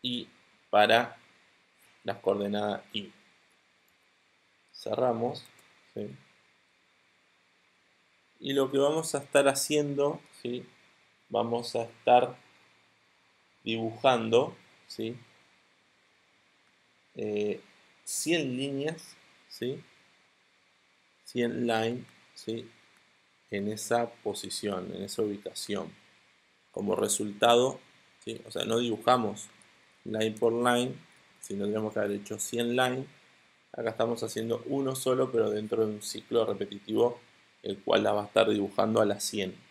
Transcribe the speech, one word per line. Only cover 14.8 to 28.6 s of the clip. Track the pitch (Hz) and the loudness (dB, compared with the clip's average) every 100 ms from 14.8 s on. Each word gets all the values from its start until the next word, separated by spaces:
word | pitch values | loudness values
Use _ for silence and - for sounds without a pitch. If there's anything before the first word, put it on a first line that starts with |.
| _ | _
¿sí? | - 113 120 - _ _ _ _ _ _ _ _ _ _ _ _ _ _ _ _ _ _ | -8 -8 -8 -18 _ _ _ _ _ _ _ _ _ _ _ _ _ _ _ _ _ _
Eh, | - 107 104 104 98 - - _ _ | -8 -4 -2 -2 -4 -10 -20 _ _
cien | - - 151 170 139 127 | -10 -6 -2 0 0 -4
líneas, | 139 139 147 160 - - - _ _ | -4 -4 -6 -6 -14 -20 -20 _ _
¿sí? | - 123 147 - _ _ _ _ _ _ _ _ _ _ _ _ _ | -8 -8 -8 -14 _ _ _ _ _ _ _ _ _ _ _ _ _
Cien | - 123 120 120 120 | -8 -2 0 0 0
line, | 113 110 123 - - _ | 2 0 -2 -10 -20 _
¿sí? | - - 113 113 - _ _ _ _ _ _ _ | -14 -8 -8 -8 -20 _ _ _ _ _ _ _
En | 101 101 | -4 -4
esa | 107 - 120 117 - | -6 0 0 0 -4
posición, | 107 98 95 - 104 92 92 92 | -6 -6 -8 -6 -4 -4 -6 -8
en | |
esa | 98 - | -8 -2
ubicación. | 107 104 - - - 101 82 - _ _ _ _ _ _ _ | -2 -2 -10 -12 -6 -6 -6 -14 _ _ _ _ _ _ _
Como | - 101 98 | -6 -2 0
resultado, | 104 - 107 101 117 120 131 143 - - _ _ | 0 0 -4 2 6 6 4 0 -16 -20 _ _
¿sí? | - - - | -14 -14 -12
O | |
sea, | - | -6